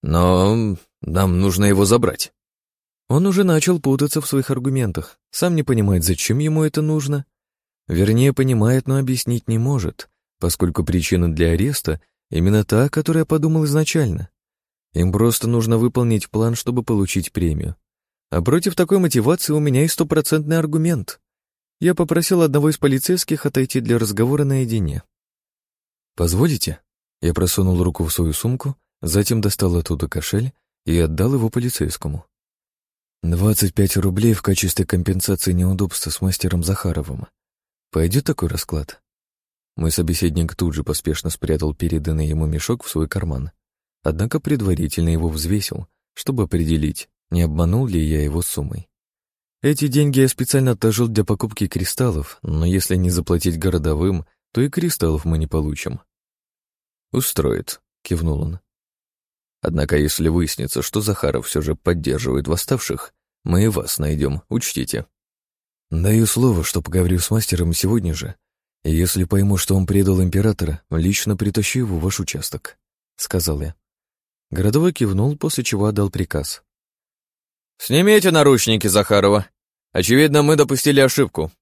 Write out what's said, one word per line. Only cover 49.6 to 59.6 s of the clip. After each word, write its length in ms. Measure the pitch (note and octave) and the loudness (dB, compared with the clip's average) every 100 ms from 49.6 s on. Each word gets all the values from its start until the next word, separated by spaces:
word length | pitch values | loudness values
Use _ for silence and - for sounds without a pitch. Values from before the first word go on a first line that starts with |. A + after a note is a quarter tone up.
Эти 260 | C#3 D3 D3 | -2 0 0
деньги 320 | C3+ D3 C3 | 2 2 4
я 80 | C3 | 2
специально 440 | - B2 C#3 C3 | 2 0 2 2
отложил 360 | A#2 A2+ G#2+ A#2+ | 2 0 2 0
для 160 | A2 | 0
покупки 440 | G2+ G#2 A2+ - G2 | 0 -2 -4 -4 -4
кристаллов, 720 | - F2+ - B2+ D#2+ D2 - | -2 -4 -2 -2 -2 -6 -10
но 240 | - D#2 E2 | -4 0 2
если 300 | F#2+ - F#2 | 2 0 0
не 160 | F2+ | 2
заплатить 480 | F2+ D#2 F2 F#2 E2 | 0 0 0 0 0
городовым, 640 | F2+ E2+ D#2 D2+ F2+ F#2 D#2 _ _ | 0 0 0 0 0 -2 -6 _ _
то 100 | - | -2
и 80 | C#3 | -2
кристаллов 560 | D#3+ E3+ - E2+ D#2 D#2 | 0 -2 0 0 0 -2
мы 120 | D#2+ | -2
не 80 | D#2 | -2
получим. 540 | E2 D2+ D2 - - _ _ _ _ _ _ _ _ _ _ _ | -2 -4 -4 -8 -10 _ _ _ _ _ _ _ _ _ _ _
«Устроит», 720 | B2+ B2+ - C#2+ G#1+ - - _ _ | -4 -2 -2 -2 -2 -6 -14 _ _
кивнул 400 | - F2 E2 D2 | -6 -2 -2 -2
он. 180 | D#2 F2 _ _ _ _ _ _ _ _ _ _ | -4 -8 _ _ _ _ _ _ _ _ _ _